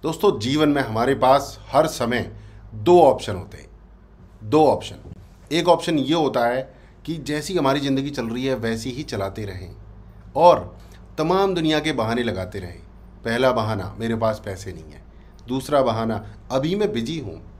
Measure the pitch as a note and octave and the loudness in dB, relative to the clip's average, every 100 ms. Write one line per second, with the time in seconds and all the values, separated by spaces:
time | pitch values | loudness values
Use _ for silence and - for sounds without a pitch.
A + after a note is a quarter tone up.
0 | D3+ D#3 G#3 A2+ A2 C#3+ D3+ C#3+ A#2+ A2 | -6 0 0 2 0 2 2 2 0 0
1 | B2 C#3 B2+ C#3 C#3 - - C#3 D#3+ - | 0 4 6 4 2 -14 -2 2 2 0
2 | A#2 A#2+ - - - - - A2 G#2+ F3+ | -2 -2 -4 -10 -20 -20 -18 -4 6 8
3 | D3 A#2+ - F#2 D#2+ - - - - - | 8 4 -2 -8 -8 -18 -20 -20 -20 -20
4 | - - - - G#2+ D3+ D3+ G#2 - - | -20 -20 -20 -18 0 4 6 4 -2 -14
5 | - - - - - D3+ E3+ E3 - D#3+ | -18 -18 -20 -20 -4 -2 4 4 4 0
6 | B2+ E3 C#3+ B2 A#2 B2+ - - - - | 2 2 2 2 0 0 -6 -14 -20 -18
7 | - E3 C3 D3+ D3 F#3 C#3 C#3+ C#3 C3+ | -10 -8 -6 -6 -2 0 2 2 0 -2
8 | C#3 C#3 A2+ A#2 C3+ B2+ A2+ A2+ B2+ B2 | -2 -6 -6 -4 -2 -2 -2 -4 -6 -8
9 | D#3 A2 G2 F#2+ G#2 F#2 F2 G2 - - | -8 -6 -6 -6 -10 -10 -14 -18 -20 -20
10 | - - - C3+ F3 C#3 G2+ - - - | -20 -20 -10 4 6 6 0 -16 -20 -20
11 | - - D#3 F#3 G3 F3+ D#3+ D#3 D#3 C3+ | -18 -4 0 2 2 0 0 0 0 -2
12 | A2 A#2 A#2 F#2 F#2 G2+ F2 E2 - - | -2 -2 -2 -4 -8 -10 -12 -16 -20 -20
13 | - - A2+ A#2 C3 G#3 G#2+ G#2+ F2+ G#2+ | -20 -12 -4 0 2 2 -2 -4 -6 -8
14 | A2+ A2+ A2+ G#2+ - F#2+ - F2 E2 - | -6 -2 -2 -2 -8 -12 -12 -14 -16 -20
15 | - - - - - C3 C3 D3 B2+ A2+ | -20 -20 -20 -20 -6 -6 0 2 2 0
16 | A2+ G#2+ G#2 - - C3+ D3+ G3 G#3 A#2+ | -2 -4 -8 -18 -6 -4 -2 -2 -2 -2
17 | A2+ D#3+ A#2 D#2+ - | -6 -8 -10 -14 -18